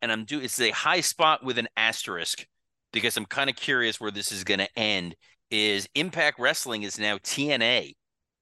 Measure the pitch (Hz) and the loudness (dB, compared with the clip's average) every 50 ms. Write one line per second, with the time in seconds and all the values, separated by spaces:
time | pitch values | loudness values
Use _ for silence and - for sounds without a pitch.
0 | - 117 113 110 110 101 139 151 131 120 - - 123 110 101 - - 151 170 180 | -2 -2 -2 -2 -2 -4 -6 -6 -4 -4 -2 2 2 2 2 2 2 2 2 2
1 | 156 - - - 165 156 156 - - 131 123 120 113 110 - - 110 113 113 - | 2 0 2 4 4 4 4 4 2 -2 -2 -2 -2 -2 0 0 2 2 0 -2
2 | - - 95 85 82 - - - - _ _ _ _ _ _ _ _ _ - 113 | -4 -6 -6 -4 -4 -4 -4 -6 -8 _ _ _ _ _ _ _ _ _ -4 0
3 | 104 120 - 113 107 - - 143 139 135 127 - - - 139 127 117 113 107 - | 0 0 0 0 -4 -4 -2 -2 0 0 -2 -4 -2 0 2 2 2 0 0 -2
4 | 113 104 98 101 98 - 107 98 95 98 101 95 98 - - 113 110 107 104 95 | -4 -6 -6 -4 -4 -4 -4 -4 0 0 2 2 0 -2 0 0 0 0 0 0
5 | 87 87 82 _ _ _ _ _ _ - 113 107 107 107 101 101 98 - - 139 | -2 -4 -8 _ _ _ _ _ _ -4 0 0 2 2 2 0 -2 -4 -4 -2
6 | 160 185 156 165 160 151 - - 120 131 160 - - 135 117 107 101 98 - - | -2 -2 0 0 0 0 0 2 2 2 2 2 -2 -4 -4 -4 -4 -6 -6 -2
7 | 107 104 104 98 - - - - 139 147 143 123 113 117 123 117 90 - - _ | 0 0 0 -2 -2 -4 -2 -2 0 0 2 2 2 2 2 2 0 -4 -12 _
8 | _ _ _ _ _ _ _ _ | _ _ _ _ _ _ _ _